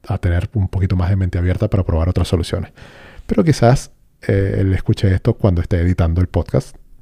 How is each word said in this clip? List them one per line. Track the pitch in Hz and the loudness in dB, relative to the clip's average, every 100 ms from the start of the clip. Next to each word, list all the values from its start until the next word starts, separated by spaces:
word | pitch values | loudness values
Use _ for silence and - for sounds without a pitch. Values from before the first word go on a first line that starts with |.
| - | -8
a | 92 | -4
tener | 90 87 - | -2 -2 -2
un | 104 92 | -2 -2
poquito | 95 92 92 | -2 0 0
más | 87 | 0
de | 98 | 0
mente | 92 90 | 0 0
abierta | 87 92 107 | -2 0 0
para | 95 | 0
probar | - 80 85 | 0 0 0
otras | 90 87 | 0 0
soluciones. | 87 82 90 87 - - - - - - | -2 -2 -6 -8 -16 -20 -20 -20 -14 -4
Pero | 220 | 0
quizás, | 165 - 117 143 - - _ _ - | 2 4 4 2 -2 -20 _ _ -2
eh, | 98 98 104 | 0 0 0
él | 98 | 0
escuche | 92 - 107 98 | 0 -2 0 0
esto | 92 - | 0 0
cuando | 113 - 87 | 0 0 0
esté | 87 87 | 0 0
editando | 87 90 82 87 | 0 0 0 0
el | 90 | 0
podcast | 85 - - - - - - | -2 -2 -2 -4 -14 -20 -20